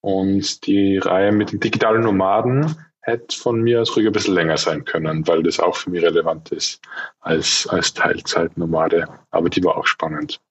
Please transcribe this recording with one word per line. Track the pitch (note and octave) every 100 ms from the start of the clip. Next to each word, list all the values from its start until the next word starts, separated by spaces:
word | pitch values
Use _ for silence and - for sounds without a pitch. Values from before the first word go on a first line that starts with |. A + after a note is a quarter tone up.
Und | G2+ F#2+ G2 G2 G2 - -
die | G2 G2 G2
Reihe | F2+ F#2 G2+
mit | G#2 G#2
den | G2+
digitalen | A2+ A2+ A#2 A2+
Nomaden | A#2 G2 F#2+ G2+ A#2 C3 D#3 D#3 - _
hätte | - A#2 - -
von | - A#2
mir | A#2 A#2+
aus | A2+ -
ruhig | G#2+
ein |
bisschen | G#2 G2+
länger | F#2 E2 D#2
sein | - D2+
können, | C#2 E2 D#2 D#2 D#2
weil | E2
das | E2 -
auch | F2 E2+
für | -
mich | F2
relevant | E2+ E2 E2 D#2+ -
ist | D2+ - - - - - _
als, | E2+ D#2+ D2+ - -
als | F2 -
Teilzeitnomade. | - - E2+ - - E2 - E2 D#2+ D#2+ E2+ E2 - _
Aber | - E2+
die | E2+
war | F2 D#2
auch | -
spannend. | - D#2+ D2+ D2+ - _